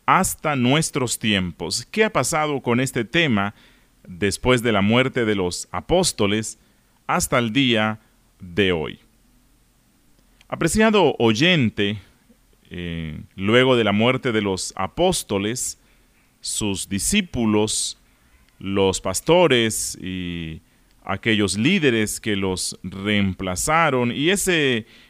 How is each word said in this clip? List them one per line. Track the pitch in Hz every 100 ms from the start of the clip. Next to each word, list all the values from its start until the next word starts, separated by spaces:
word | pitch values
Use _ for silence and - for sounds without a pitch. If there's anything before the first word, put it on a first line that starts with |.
hasta | - 156 185 - 156
nuestros | 139 123 147 160 147 120 -
tiempos. | 113 101 90 80 85 - -
¿Qué | 214
ha | 220
pasado | 170 123 160 151 139
con | 127 117
este | 135 131 107
tema | 170 160 104 101 - - _ _ _ -
después | 90 101 - 123 127
de | 117
la | 101
muerte | 101 117 131 127
de | 110
los | 104 90 87 -
apóstoles | 90 - 175 180 - 101 107 110 - _ _ _ _ -
hasta | 165 - 135
el | 117
día | 117 131 110 107 107 _ _ _ _
de | 90 85 95
hoy? | 85 69 - _ _ _ _ _ _ _ _ _ _ _ _ _ _ _
Apreciado | 131 160 208 220 208 156 -
oyente, | 117 110 170 175 113 - 101 104 - _ _ _ _ _ _
eh, | 87 87 82 80 78 82
luego | - 98 120 131 127
de |
la | 104
muerte | 101 117 127 127
de | 110
los | 101 92 - -
apóstoles, | 95 - 180 170 - 101 104 127 - - _ _ _ _ _ _
sus | - - 110 95 -
discípulos, | 98 - 208 180 127 113 107 107 - - - _ _ _ _ _ _
los | 98 98 95 92
pastores | 98 92 - 175 170 123 113 107 - -
y | 92 92 87 85 80 82 - _ _ _ -
aquellos | 95 117 107 101 98
líderes | 123 196 147 113 104 -
que | 110
los | 101 95 92 - -
reemplazaron, | 92 95 101 104 98 87 95 90 - 160 160 131 120
y | 110 151
ese, | 196 185 170 135 117 - - _